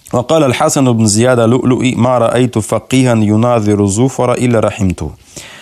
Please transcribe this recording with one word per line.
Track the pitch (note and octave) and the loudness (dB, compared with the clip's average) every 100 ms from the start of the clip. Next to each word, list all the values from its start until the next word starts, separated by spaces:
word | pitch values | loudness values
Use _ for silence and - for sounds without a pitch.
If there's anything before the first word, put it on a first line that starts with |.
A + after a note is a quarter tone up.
| - | -6
وقال | B2 A#2 D#3+ | -6 0 0
الحسن | C#3 A#2 D#3 D3+ C3 | 0 0 -2 0 0
بن | A2+ A2 | 2 0
زياد | G#2 B2 B2 | 2 2 2
لؤلؤي: | A2+ A#2+ B2 B2 B2+ A#2 | 2 2 0 0 0 0
«ما | B2 B2 | 0 2
رأيت | A2+ A#2 B2+ A2+ | 0 0 0 -2
فقيها | - A2 - C3 B2+ A2+ | -4 -6 -2 0 2 0
يناظر | G#2 G#2+ A#2+ A#2+ G#2 G#2 G2+ | 2 2 2 0 0 2 0
زفر | G2 B2+ - B2 | 0 -2 0 -2
إلا | B2 B2 A2+ | 0 0 0
رحمته». | G#2 - F#2+ F2 D2+ - - - - - | 0 -2 -4 -4 -8 -12 -20 -20 -20 -20